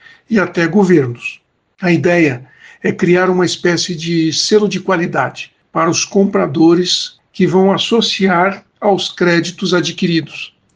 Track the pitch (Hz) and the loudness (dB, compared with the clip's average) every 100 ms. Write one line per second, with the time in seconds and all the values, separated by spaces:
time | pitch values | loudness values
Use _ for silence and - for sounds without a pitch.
0 | - _ - 226 175 175 165 185 185 170 | -20 _ -4 -2 0 -2 0 2 4 4
1 | 127 120 - - _ _ _ - 180 165 | 2 -6 -12 -16 _ _ _ -6 0 0
2 | 170 175 156 123 - _ - - 151 - | 2 2 2 0 -12 _ -20 -8 -6 -2
3 | 185 180 185 180 175 - 175 165 - 165 | 2 2 2 0 0 -2 -2 -2 -4 -6
4 | 165 170 160 151 - 214 208 180 185 180 | -4 0 0 -2 2 2 2 -4 -2 -2
5 | 170 147 127 - - _ _ 160 165 - | -2 -2 -4 -6 -18 _ _ -2 -2 -2
6 | - 202 196 196 175 143 160 180 180 - | -2 0 2 0 -2 2 4 4 0 -4
7 | - _ _ - 180 175 190 185 - 226 | -6 _ _ -2 0 4 2 2 0 0
8 | - - 190 175 190 196 _ - 214 185 | 0 0 0 2 0 -2 _ -6 -2 0
9 | - - 175 170 165 - 185 180 156 - | -2 -2 0 0 -2 -4 -2 -2 -2 -4
10 | 180 165 147 - - _ _ | -2 -2 -4 -12 -18 _ _